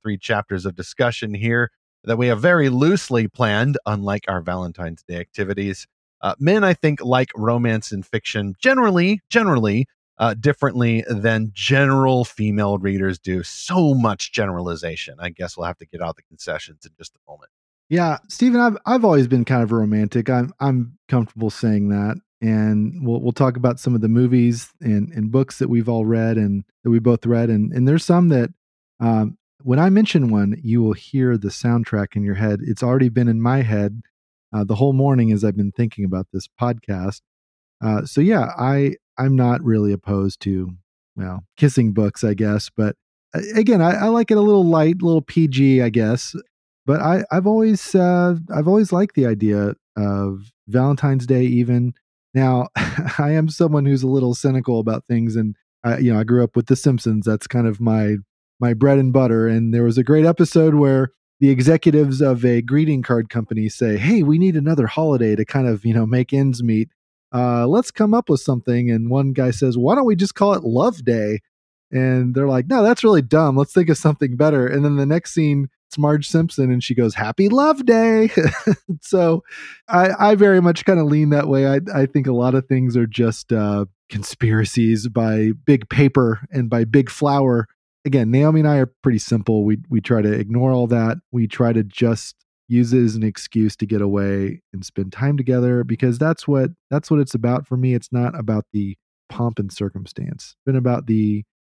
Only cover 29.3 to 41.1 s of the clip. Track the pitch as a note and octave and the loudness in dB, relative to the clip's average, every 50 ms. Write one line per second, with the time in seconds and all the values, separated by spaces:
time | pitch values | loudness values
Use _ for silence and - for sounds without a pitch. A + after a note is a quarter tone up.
29.3 | - - _ _ _ _ C#3 B2+ B2+ C#3+ E3 F#3+ F#3+ G#3 A3 - - E3 C3 A#2 | -4 -8 _ _ _ _ -4 0 2 2 4 4 4 4 2 2 2 0 2 2
30.3 | G#2+ G#2 G2+ G2+ G#2 - C#3+ A2+ A2+ A#2+ A2+ A2 G2+ - - - - C3+ B2+ B2 | 2 2 0 0 -2 -4 -4 -2 0 0 2 0 -2 -4 -6 -6 -4 -2 0 0
31.3 | A#2+ G#2+ G2+ G2 - - - A#2+ A#2+ A#2+ A2 - - G#2 G2+ - - G#2 G2+ G2+ | 0 -2 -4 -6 -6 -4 -2 0 0 0 -2 -2 -2 -4 -4 -4 -4 -4 -4 -4
32.3 | G2 F#2+ A2 G#2+ G#2 G2+ - - G#2+ - B2+ B2 B2+ C3+ C3 B2 A2+ B2+ A#2+ A#2 | -2 -2 -2 -2 -2 -2 -4 -6 -6 -4 -2 -2 0 0 0 0 0 0 0 0
33.3 | A2+ A2+ A2+ A#2+ C3 C#3 C3 A2 G#2+ G#2 G#2 G2+ G#2 A2+ - _ _ _ _ _ | 0 0 0 0 0 0 0 0 -2 -2 -2 -4 -6 -10 -14 _ _ _ _ _
34.3 | _ _ _ _ - G#2+ G#2 G2 A#2 G#2 C3 C#3+ C3+ C3 C3+ C#3 C3+ B2+ A#2 A2 | _ _ _ _ -6 -4 -4 -2 -2 0 2 2 2 2 2 2 2 2 2 2
35.3 | G#2+ G2+ G#2+ G#2+ F#2+ G#2 G2+ G2+ - - A#2+ A2 - - G2+ F#2 F#2+ F#2 F#2 - | 0 0 0 -2 -2 -2 -4 -4 -2 -4 -4 -4 -4 -6 -6 -4 -4 -6 -6 -8
36.3 | - F#2 - - _ - A#2+ B2 A#2+ A2+ - - G2+ F2+ F2+ G2 G2 - _ _ | -10 -12 -12 -14 _ -6 -4 -4 -4 -4 -6 -8 -6 -6 -6 -6 -8 -10 _ _
37.3 | _ _ _ _ _ _ _ _ _ _ A2 A2 G#2+ G#2 - - - C#3+ D3+ G3 | _ _ _ _ _ _ _ _ _ _ -4 -2 -2 -2 -4 -4 0 0 2 2
38.3 | A3 F3 A#2 - - - A#2+ C3 C#3 C#3 C#3 C#3 - - _ _ _ - C3 C3+ | 2 2 0 -2 -4 -4 -2 0 0 0 0 -2 -2 -6 _ _ _ -4 0 0
39.3 | C3+ B2+ B2 A#2+ A#2+ A#2+ E3+ A#2+ A2 G#2+ G#2 G#2 G2+ F#2+ - G2+ G2+ G2 G2 G2 | 2 2 2 2 0 0 0 0 0 2 2 0 -2 -4 -4 -4 -2 -2 -2 -2
40.3 | - - - G2+ F#2+ F#2+ F#2 F2+ F2+ F#2 _ _ _ _ _ _ | -4 -6 -6 -4 -4 -4 -4 -8 -12 -16 _ _ _ _ _ _